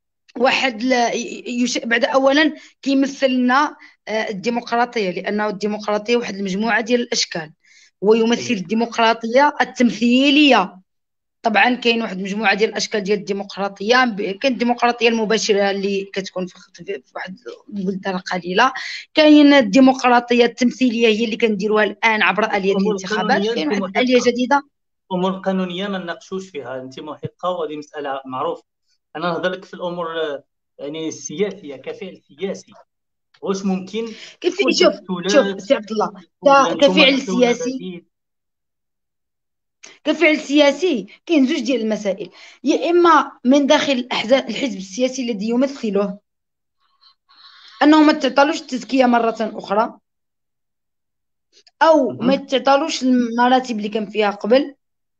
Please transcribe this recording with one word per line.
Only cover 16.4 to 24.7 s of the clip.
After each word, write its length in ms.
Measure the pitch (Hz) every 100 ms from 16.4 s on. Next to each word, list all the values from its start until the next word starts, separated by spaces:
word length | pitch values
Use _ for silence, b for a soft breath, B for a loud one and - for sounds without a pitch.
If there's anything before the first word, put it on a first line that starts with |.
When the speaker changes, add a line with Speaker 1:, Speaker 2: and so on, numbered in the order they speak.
| 180
Speaker 1:
في 80 | -
خ-، 140 | _
في، 100 | -
في 280 | 170 196 _ 175
واحد 220 | 185 190 - - -
البلدان 480 | 202 185 190 196 185
قليلة، 560 | - 185 175 185 254 - B B B
كاين 400 | - 302 302 285
الديمقراطية 920 | 285 214 220 262 262 254 240 240 240 240
التمثيلية 640 | - 247 - 254 226 233
هي 180 | 208 233
اللي 120 | 208
كنديروها 460 | - 202 208 214
الآن 380 | 208 208 226 214
عبر 220 | 180 190
آليات 320 | 214 208 190 190
Speaker 2:
الأمور 200 | 202 196
Speaker 1:
الانتخابات، 460 | 190 214 185 277
Speaker 2:
القانونية 120 | 440
Speaker 1:
كاين 180 | 466 302
Speaker 2:
أنت 100 | 208
Speaker 1:
واحد 160 | 269 220
الآلية 200 | 254 254
Speaker 2:
محقة. 140 | 240
Speaker 1:
جديدة. 320 | 233 247 285 285